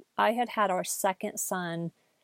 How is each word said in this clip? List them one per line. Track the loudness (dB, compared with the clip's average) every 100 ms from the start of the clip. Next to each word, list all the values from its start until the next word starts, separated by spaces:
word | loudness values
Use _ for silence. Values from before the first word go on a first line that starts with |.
| -6 2
I | 2
had | 4 0
had | 2 2
our | 2
second | -2 0 0 0 -6 -6
son | -4 -2 -2 -4 -6 -8 _ _